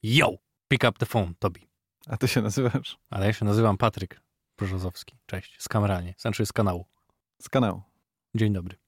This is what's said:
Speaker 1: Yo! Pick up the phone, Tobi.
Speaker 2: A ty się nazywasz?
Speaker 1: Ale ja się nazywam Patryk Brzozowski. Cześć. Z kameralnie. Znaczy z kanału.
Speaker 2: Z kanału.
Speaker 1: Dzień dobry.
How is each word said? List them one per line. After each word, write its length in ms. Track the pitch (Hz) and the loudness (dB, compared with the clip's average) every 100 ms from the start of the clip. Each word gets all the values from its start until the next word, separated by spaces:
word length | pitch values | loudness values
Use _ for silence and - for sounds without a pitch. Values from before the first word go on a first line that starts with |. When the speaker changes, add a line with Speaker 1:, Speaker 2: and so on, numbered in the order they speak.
Speaker 1:
Yo! 280 | 110 131 - 117 _ _ _ | 4 4 4 0 _ _ _
Pick 160 | 127 120 | 2 2
up 40 | - | 2
the 80 | 110 | -2
phone, 260 | 117 90 87 | 0 -2 -2
Tobi. 220 | 101 87 _ _ _ _ - | -4 -4 _ _ _ _ -10
Speaker 2:
A 80 | 113 | -2
ty 120 | 131 | 0
się 140 | - | 2
nazywasz? 560 | 107 101 123 131 - - _ | 0 0 0 0 -6 -16 _
Speaker 1:
Ale 160 | 98 98 | -2 0
ja 60 | |
się 120 | 107 | 0
nazywam 320 | 104 104 113 98 | 2 4 4 4
Patryk 440 | 113 - 95 - _ _ _ _ | 0 0 -12 -12 _ _ _ _
Brzozowski. 580 | 98 92 92 - - _ - | -6 -4 -6 -10 -20 _ -10
Cześć. 300 | 95 - - | -10 -10 -16
Z 60 | - | -2
kameralnie. 460 | 110 104 92 87 - | 0 2 0 -4 -6
Znaczy 280 | 113 107 107 | -6 -2 -2
z 60 | |
kanału. 320 | - 101 87 92 _ _ _ _ _ | 0 0 -2 -10 _ _ _ _ _
Speaker 2:
Z 60 | - | -4
kanału. 340 | 135 117 92 - _ _ _ _ | 0 0 -2 -12 _ _ _ _
Speaker 1:
Dzień 180 | 113 107 | 0 0
dobry. 240 | 98 90 - | 0 -6 -14